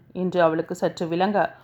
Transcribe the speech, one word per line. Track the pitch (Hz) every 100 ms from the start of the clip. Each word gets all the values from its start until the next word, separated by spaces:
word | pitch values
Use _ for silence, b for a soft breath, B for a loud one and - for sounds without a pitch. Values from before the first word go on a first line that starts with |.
| -
என்று | 185 180 180
அவளுக்கு | 165 160 165 185
சற்று | 175 165 170
விளங்க | 170 190 202 - b